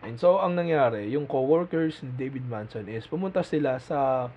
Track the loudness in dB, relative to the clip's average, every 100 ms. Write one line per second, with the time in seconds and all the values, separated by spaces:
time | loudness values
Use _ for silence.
0 | -10 2 4 4 4 0 2 4 4 2
1 | -2 -4 -2 -2 4 2 2 0 -2 -2
2 | -10 -6 -6 -6 -6 -6 -8 -8 -8 -10
3 | -6 -4 -2 0 0 0 0 -2 -2 0
4 | 2 2 -2